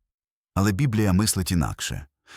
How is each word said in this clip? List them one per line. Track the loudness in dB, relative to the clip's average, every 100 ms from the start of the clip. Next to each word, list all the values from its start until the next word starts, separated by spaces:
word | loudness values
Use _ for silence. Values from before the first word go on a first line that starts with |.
| _ _ _ _ _ 0
Але | 0
Біблія | 2 0 2 2
мислить | 4 2 0 -2
інакше. | -2 -2 -4 -8 -10 -12 _ _